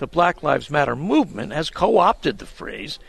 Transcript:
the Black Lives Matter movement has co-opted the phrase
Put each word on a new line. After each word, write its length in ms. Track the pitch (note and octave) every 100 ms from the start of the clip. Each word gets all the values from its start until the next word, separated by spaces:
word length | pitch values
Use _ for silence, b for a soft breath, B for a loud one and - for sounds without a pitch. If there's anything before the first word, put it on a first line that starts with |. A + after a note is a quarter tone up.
the 40 | C3+
Black 360 | E3 F3 E3+
Lives 260 | D3+ C3+ B2+
Matter 280 | D3 C3+ B2
movement 560 | F3+ D4+ G3+ G#2 G#2+
has 160 | D3 D#3+
co-opted 680 | - - F#3+ F3+ - C#3+ G#2
the 80 | -
phrase 540 | - - G#2+ A2+ -